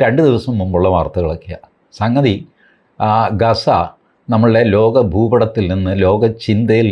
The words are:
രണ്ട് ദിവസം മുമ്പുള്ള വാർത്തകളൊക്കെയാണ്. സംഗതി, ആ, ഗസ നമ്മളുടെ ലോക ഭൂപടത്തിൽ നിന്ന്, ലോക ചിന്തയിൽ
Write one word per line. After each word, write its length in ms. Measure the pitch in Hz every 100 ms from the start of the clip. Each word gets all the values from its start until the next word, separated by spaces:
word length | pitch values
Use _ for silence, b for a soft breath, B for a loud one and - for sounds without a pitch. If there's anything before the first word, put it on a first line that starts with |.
രണ്ട് 160 | 123 135 156
ദിവസം 260 | 117 - 113
മുമ്പുള്ള 280 | 92 87 92
വാർത്തകളൊക്കെയാണ്. 720 | 90 80 - 82 85 - 85 - _ _
സംഗതി, 400 | - 110 131 131 98 - b b b b _
ആ, 100 | 107 110 104 101
ഗസ 260 | 113 110 - 98 82 - _ _ -
നമ്മളുടെ 340 | 113 117 113 117 98
ലോക 240 | 110 127 104
ഭൂപടത്തിൽ 500 | 90 113 120 110 - 92
നിന്ന്, 200 | 95 92 98
ലോക 180 | 92 104 113 110
ചിന്തയിൽ 440 | - 107 113 110 110